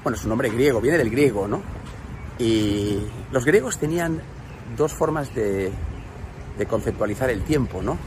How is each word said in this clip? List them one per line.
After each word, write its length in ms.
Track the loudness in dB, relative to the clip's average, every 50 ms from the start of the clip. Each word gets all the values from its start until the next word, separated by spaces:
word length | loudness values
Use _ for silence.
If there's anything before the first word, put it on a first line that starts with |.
| -2
bueno, 140 | -2 -4
es 60 | -2 -2
un 60 | -2
nombre 200 | 0 2 0 0
griego, 320 | 2 4 4 4 4 4
viene 160 | 4 4 4
del 140 | 4 4 2
griego, 360 | 4 4 4 4 4 2 0
¿no? 140 | 0 -2 -4 -4 -6 -10 -10 -10 -12 -12 -12 -12 -12 -12 -10 -12 -12 -4 0
Y 580 | 2 4 4 4 4 2 2 2 0 0 0 -2 -2 -6 -8 -10 -10 -2
los 140 | -2 2 4
griegos 320 | 6 6 6 4 2 -2
tenían 460 | -2 -2 0 0 0 0 0 -2 -4 -6 -10 -14 -14 -14 -14 -14 -12 -10 -10 0
dos 160 | 0 0 0
formas 440 | 2 0 0 2 2 0 -2 -2 -2
de, 360 | 0 0 2 2 0 0 -2 -2 -4 -6 -6 -6 -8 -12 -12 -12 -12 -12 -12 -12 -12 -12 -12 -4
de 80 | -4 -2
conceptualizar 640 | 0 0 0 0 -2 -2 0 -2 -2 0 0 0 0
el 140 | 0 0 0
tiempo, 400 | 2 2 2 2 0 -2 -4 -2
¿no? 120 | -2 -4 -4 -6